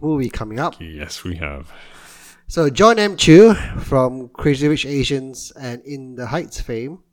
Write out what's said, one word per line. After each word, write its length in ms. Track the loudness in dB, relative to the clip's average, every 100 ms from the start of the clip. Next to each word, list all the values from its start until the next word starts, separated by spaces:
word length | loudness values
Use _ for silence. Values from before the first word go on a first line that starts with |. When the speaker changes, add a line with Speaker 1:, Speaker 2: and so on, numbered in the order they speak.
Speaker 1:
movie 280 | -4 -2 -4
coming 280 | -6 -8 -6
up. 160 | -6 -8
Speaker 2:
Yes, 420 | -14 -14 -14 -10
we 140 | -10 -8
have. 340 | -8 -10 -16 -20 -20 -20 -20 -20 -20 -20 -8
Speaker 1:
So 200 | -2 -2
John 280 | 4 4 4
M. 180 | 0 0
Chu 380 | 8 10 10 6 -2 -8
from 500 | -2 0 0 -4 -14
Crazy 360 | -4 -2 0 0
Rich 180 | 0 -2
Asians 680 | -4 -2 -4 -6 -14 -18
and 280 | -14 -12 -12
In 320 | -14 -14 -14 -12
the 100 | -8
Heights 340 | -6 -8 -10
fame 380 | -8 -8 -8 -14 _